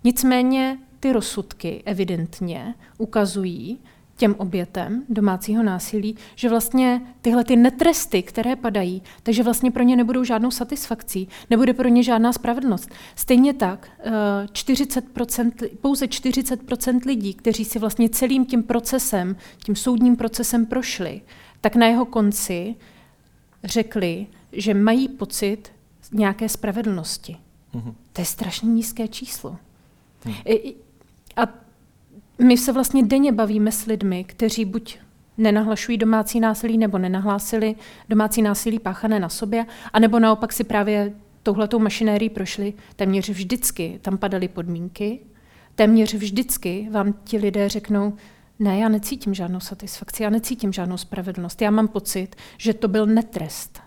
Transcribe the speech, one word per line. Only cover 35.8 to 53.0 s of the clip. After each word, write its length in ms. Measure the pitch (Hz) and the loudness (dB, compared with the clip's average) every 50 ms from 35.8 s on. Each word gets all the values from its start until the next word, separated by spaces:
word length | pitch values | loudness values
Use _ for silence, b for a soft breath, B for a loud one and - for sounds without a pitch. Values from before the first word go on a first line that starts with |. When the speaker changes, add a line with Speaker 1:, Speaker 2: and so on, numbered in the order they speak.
| - - 240 | -2 -4 -2
Speaker 1:
domácí 420 | 214 220 220 226 220 214 - - 240 | 0 2 2 2 2 0 0 0 0
násilí, 380 | 226 220 214 214 - 226 226 | 2 2 0 0 -2 0 2
nebo 200 | 226 226 208 196 | 2 2 2 0
nenahlásili 800 | 185 185 180 185 190 196 208 202 202 202 - - 220 214 220 220 214 B B B B B B | 0 -2 0 -2 -2 0 -2 -2 -2 -4 -2 -2 0 0 -2 -2 -6 B B B B B B
domácí 320 | 220 214 214 208 214 226 | 2 2 2 2 2 2
násilí 380 | 220 208 202 - - 233 220 233 | 2 2 0 0 -2 -2 -4 -2
páchané 400 | - 190 190 - - 214 220 208 | -4 -6 -6 -4 -2 0 0 0
na 100 | 180 165 | -2 -4
sobě, 360 | - - 226 202 214 233 226 226 B B B B B | -6 -6 -6 -2 -2 -4 -4 -4 B B B B B
anebo 260 | 214 220 226 220 233 | 4 6 6 6 4
naopak 340 | 226 220 220 214 233 220 - | 4 4 4 2 0 -6 -4
si 100 | - 226 | -6 -4
právě 500 | 214 214 208 202 208 214 208 202 202 208 - - _ _ _ _ | -2 0 0 0 0 0 0 -2 -2 -6 -12 -20 _ _ _ _
touhletou 360 | - 196 190 214 208 233 233 | -2 0 0 0 0 2 2
mašinérií 500 | 220 208 208 - 226 214 208 208 226 220 | 2 0 0 0 0 0 2 2 0 -2
prošli. 440 | 214 208 190 185 - - 202 202 208 B B B B | -4 -6 -8 -8 -6 -6 -6 -6 -8 B B B B
Téměř 340 | - 202 190 190 196 185 - | -4 0 0 0 0 0 -2
vždycky 680 | 202 175 196 180 247 247 - - - - 170 165 180 180 | -6 -6 -4 -4 -4 -2 -2 -4 -4 -4 -8 -8 -8 -8
tam 160 | - 196 190 | -6 -4 -4
padaly 300 | 190 - 196 190 185 185 | -2 -2 -2 -2 -2 -4
podmínky, 720 | 180 - 185 165 175 170 165 175 175 - - 208 208 233 269 - - b b b b b b b b b | -4 -6 -8 -8 -6 -6 -8 -8 -10 -8 -6 -6 -6 -6 -8 -14 -20 b b b b b b b b b
téměř 380 | - 214 208 226 226 220 214 - | 4 6 8 8 6 6 4 0
vždycky 760 | 214 208 208 190 220 254 254 - - - 180 175 196 208 220 | -4 -4 -2 -2 -2 -2 -2 -4 -6 -4 -6 -6 -6 -8 -4
vám 220 | 214 208 196 202 202 202 - | -2 0 0 0 -2 -4 -6
ti 140 | - - | -4 -4
lidé 320 | 214 202 202 190 208 202 202 | 0 0 0 0 0 0 0
řeknou: 440 | - 214 202 - 214 202 202 208 202 208 B B B B B B B _ | -2 -4 -4 -2 0 0 0 -2 -4 -8 B B B B B B B _
"Ne, 200 | 214 202 185 196 | 0 0 2 2
já 100 | 220 226 | 2 2
necítím 440 | 220 208 208 - 294 262 - 208 196 | 2 0 0 -4 -10 -6 -4 -4 -4
žádnou 260 | 190 180 175 180 185 | -4 -4 -4 -6 -6
satisfakci, 640 | 185 - 196 - - 196 - - - - - - 220 | -8 -10 -14 -14 -14 -14 -14 -14 -14 -12 -8 -4 -2
já 60 | 208 | 0
necítím 440 | 208 226 226 - 262 - - 202 190 | 0 0 0 -4 -6 -4 -4 -4 -2
žádnou 240 | - 180 175 180 | -2 -4 -4 -6
spravedlnost, 640 | 175 - - - 202 180 196 180 190 175 175 - - | -6 -8 -8 -8 -8 -8 -8 -8 -8 -8 -10 -4 -2
já 100 | 226 208 | 0 2
mám 160 | 208 220 220 | 4 4 2
pocit, 480 | 214 - 202 202 - - 196 185 190 - B B B B | 2 0 -4 -6 -4 -4 -4 -6 -6 -10 B B B B
že 160 | B - 226 214 | B -2 -2 0
to 140 | 220 233 | 0 0
byl 180 | 208 185 220 | 0 2 2